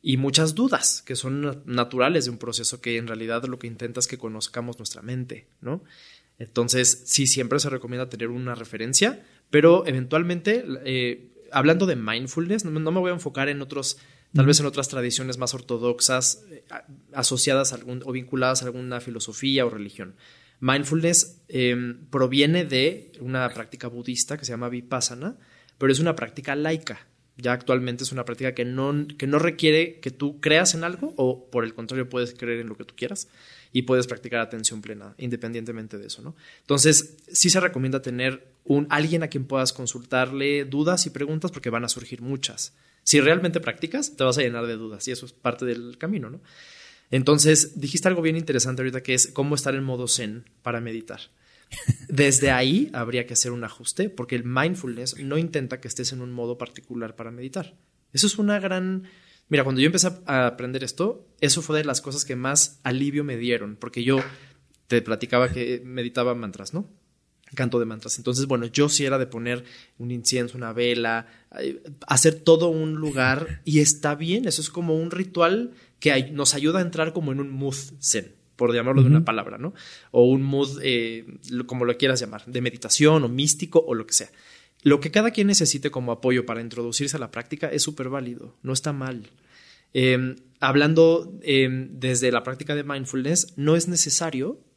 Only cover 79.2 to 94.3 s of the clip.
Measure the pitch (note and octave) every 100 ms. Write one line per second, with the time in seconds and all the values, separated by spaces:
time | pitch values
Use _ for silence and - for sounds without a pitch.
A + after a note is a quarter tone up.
79.2 | D3+ A2 G2 - D3 - - - - B2
80.2 | B2 C3+ C3+ C#3 C#3 C#3 C#3 A#2+ A2+ A2+
81.2 | - - - B2 B2 B2 A#2+ A#2+ C3+ B2+
82.2 | A2 A2 - B2+ B2 A#2+ A2 - D3+ D#3+
83.2 | B2 B2+ D3+ D3 F3 A3+ A#3+ A#2 G#2+ -
84.2 | - - - - _ _ C#3+ C#3+ D#3 G#3
85.2 | A3+ A3+ G3+ F#3+ D#3 C#3+ C#3+ C3 B2 A#2
86.2 | C3 B2+ A2+ A2+ A#2 A#2 A#2 A#2 C#3 -
87.2 | A#2 A#2 A#2+ D3+ D#3 D3 D3+ D3+ B2+ C3+
88.2 | B2 A#2+ - _ B2+ C3 D#3 C#3 C3 B2
89.2 | G#2 _ _ - - - _ C3 B2+ B2+
90.2 | B2+ C3 _ _ C3+ C#3 D3 D#3+ E3 E3
91.2 | F3 F#3+ E3 C3+ C3 C3 C3 C3+ B2+ A#2+
92.2 | B2+ A#2+ A#2+ B2+ - D3 C#3+ C#3 C3 C3+
93.2 | C3+ F3 - - D3 E3+ E3+ F3 D3+ -
94.2 | E3